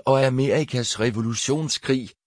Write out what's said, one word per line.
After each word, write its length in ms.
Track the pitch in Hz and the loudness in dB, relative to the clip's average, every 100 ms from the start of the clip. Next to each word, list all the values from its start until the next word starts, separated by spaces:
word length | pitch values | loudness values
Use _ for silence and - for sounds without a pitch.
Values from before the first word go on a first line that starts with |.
| - | 2
og 200 | 135 135 | 4 4
Amerikas 720 | 127 135 - 151 123 117 - | 2 2 2 0 -2 -4 -2
revolutionskrig, 1120 | 120 110 113 113 - 147 156 - - 131 104 _ | -2 0 -2 -2 -2 -2 -2 -4 -2 -2 -2 _